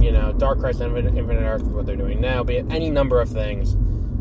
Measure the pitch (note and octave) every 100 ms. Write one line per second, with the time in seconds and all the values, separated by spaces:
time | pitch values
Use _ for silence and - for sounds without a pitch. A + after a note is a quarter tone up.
0 | A#2 A#2 - - C3+ B2+ C3 A#2+ A#2+ A#2
1 | A#2+ A#2+ B2 A#2 B2+ A2 - - - -
2 | - - B2+ B2+ A#2+ B2 B2+ D#3+ D#3+ C#3+
3 | C3+ B2 A2+ A2+ G#2 G#2 - - - -
4 | - -